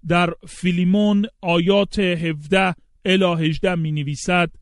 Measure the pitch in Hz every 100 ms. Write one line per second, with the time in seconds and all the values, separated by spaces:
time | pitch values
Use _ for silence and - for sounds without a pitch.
0 | 160 175 175 170 - - 175 175 180 196
1 | 208 202 208 _ 185 170 170 196 202 -
2 | 190 175 165 156 147 190 190 175 _ _
3 | 202 190 185 170 160 156 190 175 160 151
4 | 143 143 - 180 170 -